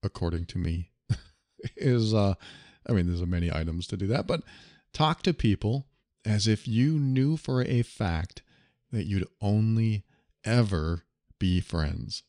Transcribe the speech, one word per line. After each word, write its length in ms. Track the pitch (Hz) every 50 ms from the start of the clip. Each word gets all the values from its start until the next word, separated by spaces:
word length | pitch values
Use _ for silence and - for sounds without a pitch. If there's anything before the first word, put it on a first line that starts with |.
| -
according 420 | 101 - - - 85 82 82 87
to 120 | - - 92
me, 340 | 87 80 85 87 85 - _ _ _ _
<laughs> 640 | - - - - _ _ _ _ _ _ - - -
is, 380 | - - 131 123 120 113 107 110
uh, 200 | 110 101 98 95 - - - - - - - _ _ _ -
I 40 | 120
mean, 160 | 98 87 87
there's 180 | 87 85 90
many 260 | 87 90 87 85 85 -
items 360 | 78 80 82 80 87 87 -
to 80 | -
do 100 | 92 98
that, 220 | 98 113 139 - -
but 160 | - 160 - - - - - - _ _ _ _ _
talk 320 | - 156 156 165 - -
to 100 | 196 165
people 540 | - - 113 101 - - 104 117 139 135 _ _ _ _ _ _ _ _
as 220 | 107 107 104 98
if 220 | 110 110 104 - -
you 280 | 110 113 127 147 160
knew 400 | 151 143 135 131 131 131 143 160
for 260 | 151 - - 131 127 123
a 200 | - 127 120 117
fact 600 | - - - 113 92 85 80 87 - - - _ _ _ _ _ _ _ _ _ _ -
that 140 | 110 90
you'd 200 | 80 101 98 90 - _ _
only 640 | - 101 104 107 110 113 113 113 113 113 110 107 - _ _ _ _ _ _ _ _
ever 640 | 110 113 123 117 104 95 82 76 80 85 85 _ _ _ _ _ _ - _
be 200 | - 92 90 90
friends. 640 | 87 - - 85 78 76 80 - - - - - _